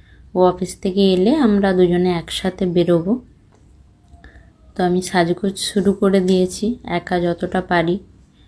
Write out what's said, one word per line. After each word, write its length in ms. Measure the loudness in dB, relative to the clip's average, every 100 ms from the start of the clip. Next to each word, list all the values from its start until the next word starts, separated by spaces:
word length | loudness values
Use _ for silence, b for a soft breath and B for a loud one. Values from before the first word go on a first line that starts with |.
| b b b 2
ও 100 | 2
অফিস 320 | 2 -6 -6
থেকে 320 | -4 2 2
এলে 220 | 4 2 2
আমরা 380 | 2 2 2
দুজনে 360 | 2 2 2 0
একসাথে 560 | -2 -6 -6 -6 -4 -2
বেরোবো। 560 | 0 2 2 0 -4 -6 _ _ _ _ _ _ _ _ -20 b b b b -16 -4
তো 80 |
আমি 180 | 0 0
সাজগোজ 560 | 0 0 0 0 -4 -4
শুরু 360 | -4 0 0
করে 260 | 2 2 2
দিয়েছি, 600 | 2 2 0 -2 -6 -6
একা 360 | -6 -8 -4 -2
যতটা 420 | -2 -4 -4 -4
পারি। 380 | -2 0 0 -2 -6 -20 _ b